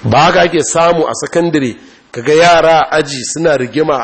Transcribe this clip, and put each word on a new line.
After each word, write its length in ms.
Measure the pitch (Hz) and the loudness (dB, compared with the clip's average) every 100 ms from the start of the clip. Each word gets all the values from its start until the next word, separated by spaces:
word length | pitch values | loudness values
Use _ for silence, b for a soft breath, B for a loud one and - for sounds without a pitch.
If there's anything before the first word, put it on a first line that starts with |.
Ba 160 | 117 123 | 2 2
haka 220 | 165 180 | 4 2
ake 180 | 175 165 | 0 0
samu 400 | 135 165 170 170 139 | -2 0 0 0 -2
a 60 | 113 | -4
sakandare, 480 | 143 170 170 151 131 101 B B _ | -4 -2 0 -2 -4 -8 B B _
ka 100 | - | -8
ga 120 | 117 | 0
yara 460 | 156 170 165 160 160 143 | 2 4 4 4 2 2
a 60 | 156 | -2
aji 220 | 147 139 | -4 -8
suna 340 | 117 151 165 139 | -10 -4 -2 0
rigima 400 | 139 127 156 135 | -2 -4 -2 -2